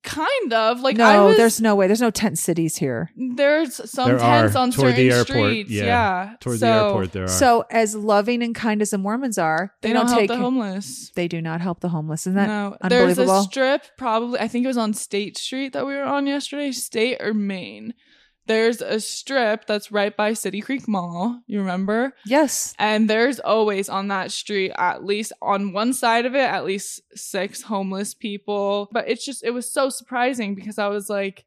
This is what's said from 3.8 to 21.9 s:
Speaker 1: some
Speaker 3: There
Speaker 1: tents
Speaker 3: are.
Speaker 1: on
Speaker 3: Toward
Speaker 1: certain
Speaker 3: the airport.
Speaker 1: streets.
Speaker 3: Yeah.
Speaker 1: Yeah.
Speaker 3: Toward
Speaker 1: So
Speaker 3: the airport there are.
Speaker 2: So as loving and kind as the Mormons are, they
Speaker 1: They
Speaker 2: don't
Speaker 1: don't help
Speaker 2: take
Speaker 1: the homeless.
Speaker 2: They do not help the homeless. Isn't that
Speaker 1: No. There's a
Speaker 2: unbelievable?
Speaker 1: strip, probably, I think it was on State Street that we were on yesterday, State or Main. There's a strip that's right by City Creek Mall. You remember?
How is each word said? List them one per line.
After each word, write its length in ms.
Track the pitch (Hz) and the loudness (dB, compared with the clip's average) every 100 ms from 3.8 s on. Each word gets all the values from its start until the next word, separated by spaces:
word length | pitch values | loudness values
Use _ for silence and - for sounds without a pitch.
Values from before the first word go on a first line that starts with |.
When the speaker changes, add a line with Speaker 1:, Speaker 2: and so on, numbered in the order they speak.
| - | -10
Speaker 1:
some 180 | - 254 | -2 2
Speaker 3:
There 100 | 127 | 4
Speaker 1:
tents 360 | 117 117 110 104 | 4 4 4 2
Speaker 3:
are. 40 | |
Speaker 1:
on 100 | 247 | 0
Speaker 3:
Toward 200 | 120 131 | 2 2
Speaker 1:
certain 20 | 123 127 | 4 4
Speaker 3:
the 20 | |
airport. 160 | 123 117 | 4 2
Speaker 1:
streets. 440 | 120 104 - 98 | 2 0 0 -2
Speaker 3:
Yeah. 140 | 104 101 | -2 2
Speaker 1:
Yeah. 480 | 240 214 180 196 233 | 2 2 -2 -6 -8
Speaker 3:
Toward 200 | 127 117 | -6 0
Speaker 1:
So 60 | 233 | 2
Speaker 3:
the 40 | |
airport 400 | 220 208 196 92 | 4 4 0 -2
there 120 | 95 | -4
are. 40 | 92 | -2
Speaker 2:
So 380 | 92 262 233 - | 2 4 4 2
as 240 | 226 220 214 | 0 0 -2
loving 480 | 214 202 208 240 | 2 2 2 -2
and 100 | 233 | -2
kind 300 | 226 226 214 | -2 -2 0
as 80 | 208 | 0
the 80 | 202 | -2
Mormons 400 | 196 233 269 202 | -2 -2 -2 0
are, 340 | 160 160 196 _ | 0 0 -2 _
they 80 | 220 | 0
Speaker 1:
They 40 | |
Speaker 2:
don't 100 | 240 | 2
Speaker 1:
don't 60 | 240 | 4
help 100 | 240 | 4
Speaker 2:
take 80 | 202 | 2
Speaker 1:
the 80 | 240 | 0
homeless. 760 | 247 262 208 190 202 - - - | 0 0 -2 -8 -10 -14 -10 -6
Speaker 2:
They 120 | 175 | -4
do 140 | 170 | -4
not 180 | 160 160 | -4 -4
help 200 | 180 170 | -4 -4
the 100 | 175 | -4
homeless. 320 | 165 156 156 185 | -4 -4 -6 -2
Isn't 80 | 196 | 0
that 120 | 208 | 0
Speaker 1:
No. 300 | 208 202 - - | 0 -6 -6 2
There's 300 | 247 247 175 | 4 4 4
a 40 | |
Speaker 2:
unbelievable? 200 | 254 190 196 | 4 4 2
Speaker 1:
strip, 380 | 269 262 302 - _ | 0 0 0 -4 _
probably, 420 | 254 220 240 247 | -2 -2 -2 -4
I 80 | 220 | -2
think 180 | 240 254 | -2 0
it 20 | |
was 100 | 240 | 0
on 160 | 220 | -2
State 460 | 208 - 202 208 - | -2 -4 -6 -6 -8
Street 340 | - 262 277 | -8 -6 -6
that 140 | 277 269 | -4 -4
we 80 | 277 | -4
were 80 | |
on 240 | 269 285 277 | -2 -2 0
yesterday, 440 | 277 - 285 285 | -2 -6 -6 -6
State 460 | 247 - 226 233 - | -6 -6 0 0 0
or 140 | - | -2
Main. 640 | 214 202 190 107 104 226 - _ _ _ _ - | -2 -2 -6 -10 -12 -14 -14 _ _ _ _ -2
There's 320 | 220 226 233 | 2 2 0
a 200 | - 220 | -4 -4
strip 680 | - - - 269 226 220 - | -4 -10 -4 0 0 -2 -2
that's 260 | 208 - | -4 -2
right 240 | 208 202 208 | -2 -2 0
by 180 | 214 | -2
City 280 | 226 196 196 | -2 -4 -6
Creek 260 | 214 269 - | -6 -6 -2
Mall. 540 | 196 175 170 233 240 - | -4 -4 -4 -4 -4 -6
You 140 | 208 | -4
remember? 520 | 190 185 196 | -2 -2 0